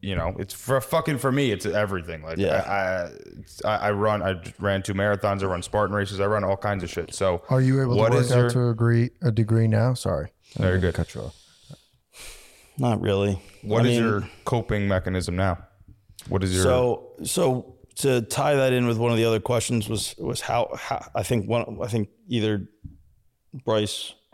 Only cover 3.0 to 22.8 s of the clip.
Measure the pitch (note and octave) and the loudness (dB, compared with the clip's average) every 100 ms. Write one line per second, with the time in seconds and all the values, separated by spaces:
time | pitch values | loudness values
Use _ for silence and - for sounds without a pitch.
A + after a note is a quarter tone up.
3 | E2+ G1+ G1+ G1+ - - - G#2+ G#2 G2+ | -4 -10 -18 -18 -18 -6 -2 0 0 2
4 | G#2+ G#2+ G2 F#2 F2 - G2+ G2 F#2 G2 | 2 2 0 -2 -6 -4 0 0 -2 0
5 | G#2 G#2 G#2 G2 F#2+ F2+ E2+ G#2 G2+ G#2 | 0 2 0 0 -2 -2 -2 0 0 0
6 | G2 F#2+ G2+ G#2+ F#2+ F#2+ G#2 G2+ F2 - | -2 -2 0 2 0 -2 -2 -4 -4 -6
7 | D#2+ - G2 F2 - C3 C3 C3+ C3 A#2+ | -8 -2 0 0 0 2 4 2 2 2
8 | A2+ B2 B2 B2 A#2+ B2 B2 A2+ A#2 A#2 | 4 4 4 4 4 2 0 2 4 4
9 | B2 _ C#3 A2 G#2+ A2+ A2+ A2 A#2 B2+ | 2 _ 0 2 2 4 4 4 2 0
10 | - E2 D2 _ _ - F#2 F#2 F2+ E2 | -2 -2 -4 _ _ -2 2 4 2 0
11 | E2 - - - - _ - - _ _ | -4 -6 -12 -14 -20 _ -20 -20 _ _
12 | _ - - - - - - - B2 G#2+ | _ -20 -18 -18 -20 -20 -20 -4 0 2
13 | F#2 G2 G2+ F#2+ - - G2+ A2 A#2+ A#2+ | 2 2 2 0 -6 -18 -2 2 4 4
14 | A2+ G#2 - - - A#2+ G#2+ G#2 G2+ F#2 | 2 0 -4 -10 -4 -4 0 -2 0 0
15 | F#2 F#2 F2 F2 F#2+ E2+ - _ - - | 0 -4 -2 -2 -2 -2 -8 _ -20 -20
16 | _ - - - - F#2 F#2+ B2+ B2 A2+ | _ -20 -4 -2 0 2 4 4 2 0
17 | - - - - E3+ B2+ - - - - | -6 -12 -6 0 2 0 -4 -20 -20 -2
18 | C#3 B2 A2+ - C#3 C#3+ C3 B2+ A#2+ A2+ | 2 2 0 -2 2 2 4 2 2 2
19 | A#2+ A#2 A2+ A2 - B2 - A#2+ G#2+ A2 | 2 2 2 2 0 -2 0 -2 -2 -4
20 | - - C3 A#2+ - A#2+ A#2 - - - | -6 -6 -6 -6 -2 0 0 -4 -6 -6
21 | - - G2+ A#2+ G2 G#2 - G#2+ A2+ A2 | -4 -6 0 0 0 -2 -2 -6 -4 -2
22 | G2+ _ - B2 G#2+ G#2 - _ | -4 _ -4 0 0 0 -4 _